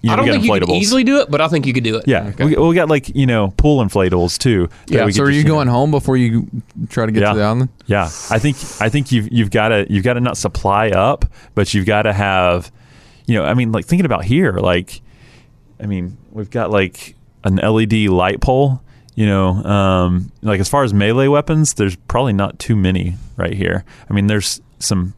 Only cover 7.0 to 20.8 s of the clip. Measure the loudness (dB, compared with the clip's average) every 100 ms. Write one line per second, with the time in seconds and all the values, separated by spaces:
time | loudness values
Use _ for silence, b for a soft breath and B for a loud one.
7 | -2 0 0 2 0 0 -4 -6 -2 -2
8 | -2 -8 -4 -2 0 -4 -10 -4 -2 0
9 | 0 -2 0 0 0 0 2 0 0 0
10 | 0 0 -2 -2 -6 -4 0 0 2 2
11 | 0 0 -4 b b -4 0 0 0 2
12 | 0 0 0 2 2 0 -4 b b b
13 | b b -2 0 2 0 0 -2 0 0
14 | 0 -2 0 0 2 0 0 0 -2 -16
15 | b b b b b _ _ _ -8 -6
16 | -8 -12 -18 -14 -8 -6 -2 0 -2 -6
17 | -20 -20 _ _ -2 0 2 2 2 2
18 | 2 2 0 0 0 2 2 0 -8 b
19 | b -2 2 2 2 0 0 0 2 2
20 | 2 0 -4 -8 -4 -2 0 0